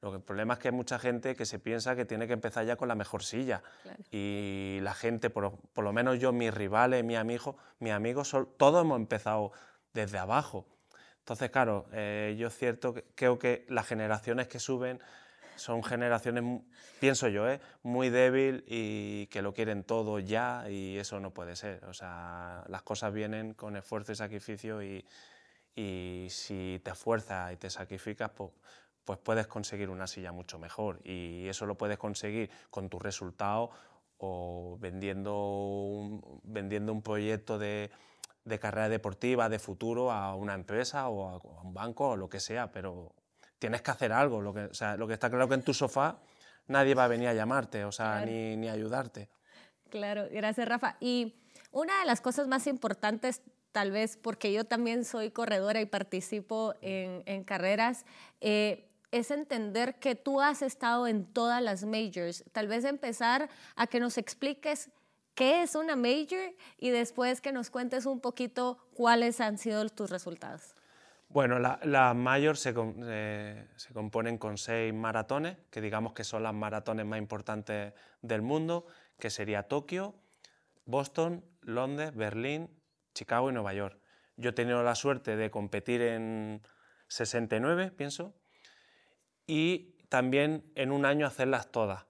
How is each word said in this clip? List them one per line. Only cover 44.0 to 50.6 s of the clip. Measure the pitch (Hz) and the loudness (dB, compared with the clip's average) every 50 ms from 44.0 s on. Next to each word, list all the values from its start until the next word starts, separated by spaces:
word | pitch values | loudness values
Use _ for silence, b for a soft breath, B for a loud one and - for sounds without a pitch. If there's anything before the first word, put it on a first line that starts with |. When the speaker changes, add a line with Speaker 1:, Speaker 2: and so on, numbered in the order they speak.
| 139 113 107 | 2 2 6
Speaker 1:
algo. | 117 139 147 120 107 | 6 6 4 4 0
Lo | 101 104 98 | -2 -2 -4
que, | 104 104 | -4 -6
o | 101 - | -6 -6
sea, | - 117 104 104 | -4 -2 -2 -2
lo | 98 113 110 | -2 -2 -4
que | 113 | -2
está | 110 - 120 | 0 0 2
claro | 117 123 131 123 | 4 4 4 6
que | 135 | 4
en | 131 127 | 2 2
tu | - 135 | 2 0
sofá | - 147 127 - 139 139 156 - - B B B B B B B B B _ | 2 2 0 2 2 2 2 0 -4 B B B B B B B B B _
nadie | 131 139 139 135 139 | 6 6 8 8 8
va | 127 127 | 8 8
a | 123 | 6
venir | 120 117 120 123 | 6 4 2 2
a | 117 | 2
llamarte, | 110 107 113 131 139 123 110 - 107 101 | 2 2 2 2 0 0 0 -4 -4 -4
o | 104 | -4
sea, | 104 - 113 110 107 107 | -4 -2 -2 0 0 0
Speaker 2:
Claro. | 104 110 | 0 -2
Speaker 1:
ni, | 113 113 110 110 110 | -2 -2 -2 -4 -4
ni | 110 113 113 | -4 -4 -4
a | 110 | -2
ayudarte. | 107 107 110 117 131 135 120 - - 104 - _ _ B B B B B B B B _ _ | -4 -2 -2 -2 -2 -4 -4 -8 -12 -14 -14 _ _ B B B B B B B B _ _
Speaker 2:
Claro, | - 214 208 202 208 208 202 - | -8 -6 -4 -4 -2 -4 -4 -6
gracias, | - 208 214 214 214 247 | -4 -2 0 0 0 0